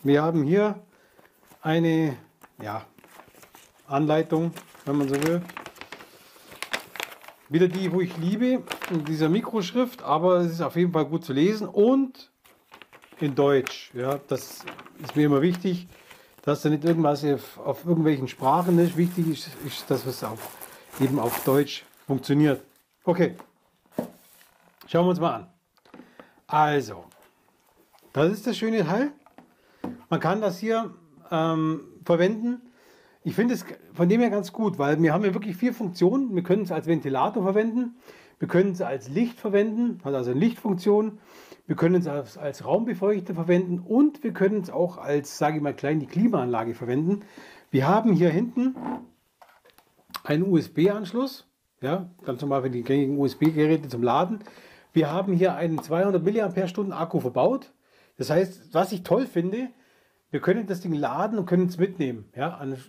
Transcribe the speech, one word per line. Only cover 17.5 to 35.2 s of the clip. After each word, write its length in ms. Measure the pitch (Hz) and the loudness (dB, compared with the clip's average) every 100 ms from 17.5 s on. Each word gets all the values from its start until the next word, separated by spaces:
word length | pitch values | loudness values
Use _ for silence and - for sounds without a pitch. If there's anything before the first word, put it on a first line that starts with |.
| - | -8
auf 280 | 143 131 165 | -6 -4 0
irgendwelchen 400 | 165 156 143 127 | 2 2 0 -2
Sprachen 500 | - 135 160 175 170 | -2 2 2 4 4
ist. 200 | 170 143 | 4 2
Wichtig 300 | 175 175 165 | 0 0 -2
ist, 180 | 143 - - 143 | -4 -8 -12 -12
ist, 240 | - - | -10 -4
dass 160 | 131 127 | -4 -4
es 180 | 123 | -8
auch 140 | 107 113 - - - - - - | -10 -10 -14 -18 -20 -20 -18 -2
eben 180 | 131 139 | 0 0
auf 260 | 117 - | -2 -2
Deutsch 420 | - 139 143 - - _ - | 2 2 2 -6 -16 _ -4
funktioniert. 560 | 131 - 147 151 131 - _ _ _ | -4 0 4 4 2 -6 _ _ _
Okay, 300 | - 175 165 - - _ _ _ _ - - - _ _ _ _ _ _ - | -2 2 0 -2 -16 _ _ _ _ -8 -8 -14 _ _ _ _ _ _ -2
schauen 200 | 170 180 | 2 2
wir 40 | |
uns 100 | 175 | 2
mal 140 | 165 | -2
an. 140 | 117 92 _ _ _ _ - - - - _ - | -4 -10 _ _ _ _ -20 -20 -20 -20 _ -2
Also, 580 | 151 151 147 113 92 87 _ _ _ _ _ _ _ _ _ _ | 2 2 2 -2 -10 -18 _ _ _ _ _ _ _ _ _ _
das 180 | 131 160 | 0 0
ist 140 | 208 247 | 0 -6
das 140 | - | -4
schöne 260 | 226 220 160 | -2 0 0
Teil. 260 | 202 285 - _ - - _ _ _ - - - | 0 -2 -6 _ -20 -20 _ _ _ -12 -12 -6
Man 120 | 160 | -2
kann 200 | 160 180 | 0 0
das 200 | 208 175 | -2 -2
hier, 340 | 220 226 226 - _ - - | -2 -2 -4 -10 _ -20 -6
ähm, 500 | 165 165 160 160 160 - - - | -2 0 0 0 -4 -8 -8 0
verwenden. 560 | 170 180 220 240 240 - _ _ _ _ _ | 2 2 0 -4 -6 -10 _ _ _ _ _
Ich 140 | 165 - | -4 0
finde 180 | 233 | 0
es 120 | 247 - - - | 0 -6 -18 -12
von 140 | - 175 | 0 2
dem 140 | 220 | 4
her 80 | 240 | 2
ganz 240 | 202 180 | 0 -4
gut, 260 | - 214 - | -4 -2 0
weil 200 | 143 151 | 0 2
wir 100 | 165 | 2
haben 100 | 165 | 2